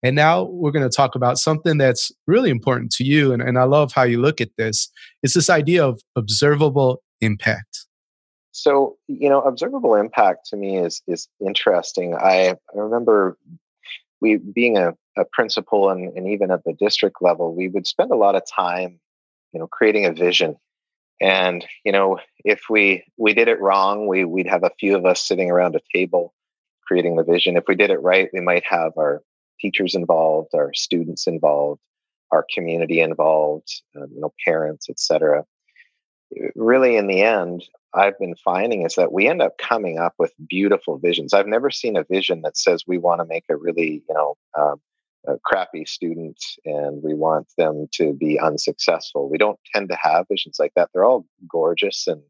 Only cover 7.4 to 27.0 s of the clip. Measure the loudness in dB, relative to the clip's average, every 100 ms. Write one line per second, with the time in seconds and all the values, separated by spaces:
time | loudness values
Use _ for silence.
7.4 | -2 -4 -6 -20 -20 _ _ _ _ _
8.4 | _ -2 2 2 0 -4 -12 -2 2 2
9.4 | 2 -2 -6 -4 2 2 2 2 2 0
10.4 | -8 -8 -4 -2 -4 -6 -8 -8 -8 _
11.4 | -6 -2 2 0 0 -6 -6 0 2 4
12.4 | 2 0 _ -8 -4 -2 4 4 2 -2
13.4 | _ -20 _ _ -20 -20 _ _ 0 2
14.4 | 0 0 2 2 0 -2 _ -4 -2 0
15.4 | -2 -2 0 2 2 0 -6 -8 -6 -2
16.4 | 0 0 -2 -2 -2 2 0 2 0 2
17.4 | -2 -4 -4 -4 -6 -2 0 4 4 2
18.4 | -2 -4 -2 -2 -6 -10 _ _ _ _
19.4 | _ -12 -12 0 2 4 0 0 0 0
20.4 | -2 -6 _ _ _ _ _ _ 0 2
21.4 | 0 -2 -10 -8 0 2 2 0 -8 _
22.4 | -2 -2 0 2 2 0 -4 -2 0 2
23.4 | 2 2 2 4 2 0 -2 0 0 -2
24.4 | -2 0 0 -2 0 2 2 0 0 -2
25.4 | 2 2 2 -2 _ -2 0 -2 -2 _
26.4 | _ _ _ _ -2 0